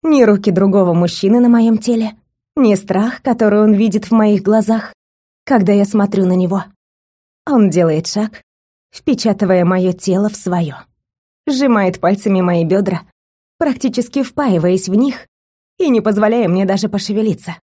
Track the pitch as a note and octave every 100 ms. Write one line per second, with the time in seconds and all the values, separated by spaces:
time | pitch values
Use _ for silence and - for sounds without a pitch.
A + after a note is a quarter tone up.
0 | D#4+ D4 A3+ G3+ G3+ F3+ G3 G3 F3+ E3+
1 | F3 - G3 A#3+ A#3+ A#3 A3+ A3 A#3+ A3+
2 | A3 - _ _ _ - A#3+ G3 G3+ F#3+
3 | A3+ B3+ C4+ A#3+ G#3+ G#3 G#3+ G3+ A3 G3
4 | G#3 A3+ G#3+ G#3 G3+ A3 G#3 A3 - -
5 | _ _ _ _ - C4 F#3 G3+ G3+ G#3+
6 | G3+ F#3+ F#3 F#3 F3+ F#3+ - _ _ _
7 | _ _ _ _ - C4+ G3+ E3 E3 D#3
8 | E3 G#3 G#3+ - _ _ _ _ _ -
9 | - B3+ A3+ G3+ F#3+ F#3 F3 F#3 F#3 F3+
10 | - F#3 G#3 G#3 - F3 D#3+ - - _
11 | _ _ _ _ - C4 C#4 A3 F#3 F#3
12 | F3+ G3 G#3+ F#3+ F3+ E3+ E3 F#3+ F#3+ E3+
13 | - _ _ _ _ _ D#4+ C4 C4 -
14 | B3 C#4 B3+ - C#4 F3+ F3 F#3 F#3 G3+
15 | C4+ B3 - _ _ _ _ _ F4 A#3
16 | A3 G#3 G#3+ A#3 G3 F#3 F#3+ G3 G#3+ G3+
17 | G3 G#3 A3 E3+ - E3